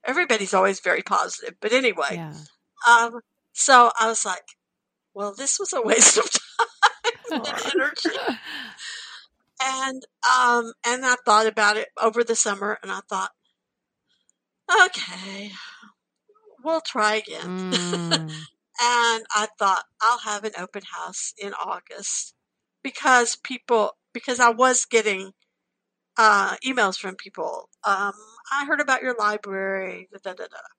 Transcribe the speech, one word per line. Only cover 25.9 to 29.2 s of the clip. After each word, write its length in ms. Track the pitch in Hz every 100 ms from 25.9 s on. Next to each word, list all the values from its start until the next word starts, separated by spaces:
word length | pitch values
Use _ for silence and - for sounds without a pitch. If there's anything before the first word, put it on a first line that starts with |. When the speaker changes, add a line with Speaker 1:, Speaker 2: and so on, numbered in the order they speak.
| _ _ -
Speaker 1:
uh, 380 | 220 202 190 185 262
emails 320 | 262 202 190
from 160 | 196
people. 540 | 190 196 - 156 - - _
Um, 300 | 208 190 202 - - - -
"I 120 | 277 285
heard 140 | 294
about 200 | 285 254
your 120 | 254
library, 920 | 240